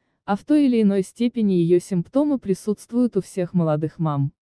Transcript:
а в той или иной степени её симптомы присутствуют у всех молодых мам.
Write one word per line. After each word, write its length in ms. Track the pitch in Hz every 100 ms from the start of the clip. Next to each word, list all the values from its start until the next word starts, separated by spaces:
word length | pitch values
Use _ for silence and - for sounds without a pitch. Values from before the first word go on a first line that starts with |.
| _ _
а 120 | - 202
в 100 | -
той 220 | 302 277
или 160 | 233
иной 180 | 208 196
степени 520 | 190 - 240 233 208
её 260 | 180 170 180
симптомы 580 | - 180 - 269 302 269
присутствуют 800 | 202 185 - 202 - 240 240 190
у 40 |
всех 340 | - 196 175 180
молодых 420 | 160 151 156 -
мам. 340 | 160 143 139 -